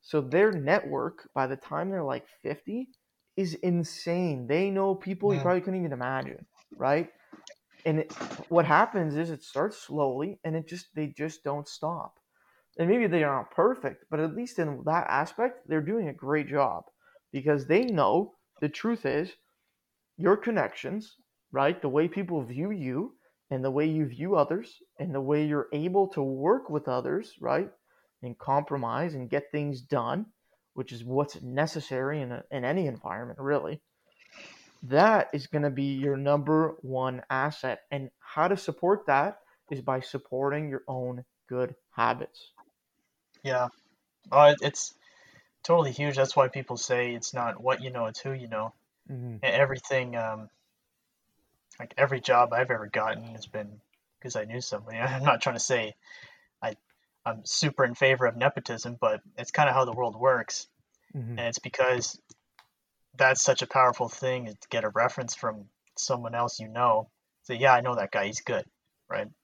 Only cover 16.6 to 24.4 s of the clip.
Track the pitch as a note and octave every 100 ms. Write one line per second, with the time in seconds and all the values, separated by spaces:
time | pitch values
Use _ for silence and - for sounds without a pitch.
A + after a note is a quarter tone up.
16.6 | C3 E2 - _ _ _ _ C#3 C#3+ D3
17.6 | C3 F3+ B3+ F3+ G2+ D3 G3+ _ _ _
18.6 | D3+ - A3 A#3 C#3 C#3 F#3 - _ _
19.6 | _ _ _ _ _ - F3+ G#3 A#3 G#3+
20.6 | A2+ - C3+ G#3 G#3+ _ _ _ _ C3+
21.6 | C#3 F3 C#3+ C#3 E3+ G3 F3+ D#3+ A#2+ B2
22.6 | F#3 G#3 C3 B2+ A#3 _ _ _ _ C3+
23.6 | C3+ C3+ D#3 D#3 C#3+ A#2+ F3 F#3